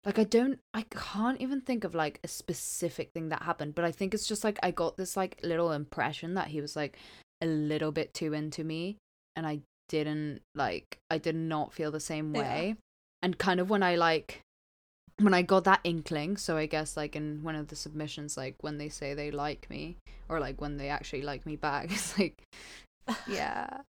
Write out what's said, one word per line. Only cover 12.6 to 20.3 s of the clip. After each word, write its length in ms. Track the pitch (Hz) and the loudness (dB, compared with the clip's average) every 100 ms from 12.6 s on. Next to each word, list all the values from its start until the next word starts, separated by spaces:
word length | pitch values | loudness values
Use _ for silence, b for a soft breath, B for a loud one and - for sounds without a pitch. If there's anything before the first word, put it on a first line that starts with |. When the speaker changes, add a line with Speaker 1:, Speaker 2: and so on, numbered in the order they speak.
| 180 220 _ _ _ _ | 0 -4 _ _ _ _
Speaker 1:
And 140 | 185 180 | 0 2
kind 200 | 190 180 | 4 4
of 100 | 185 | 4
when 140 | 208 | 4
I, 140 | 185 170 | 6 6
like, 440 | 170 160 - - _ _ _ _ _ _ - - | 6 4 0 -16 _ _ _ _ _ _ -20 4
when 160 | 208 | 6
I 80 | 180 | 8
got 220 | 180 190 | 8 6
that 160 | 180 190 | 8 6
inkling, 540 | 175 170 147 156 151 196 | 6 0 0 -2 0 -2
so 200 | - 160 | 0 0
I 100 | 156 | 2
guess, 300 | 156 156 - | -2 -2 -4
like, 200 | 147 151 | -4 -4
in 260 | 151 151 | -4 -4
one 140 | 160 156 | -4 -4
of 100 | 147 | -6
the 60 | 151 | -8
submissions, 600 | - 151 151 - 147 - | -8 -6 -6 -8 -8 -6
like, 180 | 135 131 | -6 -6
when 180 | 151 147 | -8 -6
they 120 | 151 | -8
say 220 | - 143 | -6 -6
they 180 | 143 147 | -4 -4
like 360 | 143 147 - - | -2 -4 -4 -8
me, 280 | - 151 175 - B | -10 -8 -12 -16 B
or, 100 | - | -4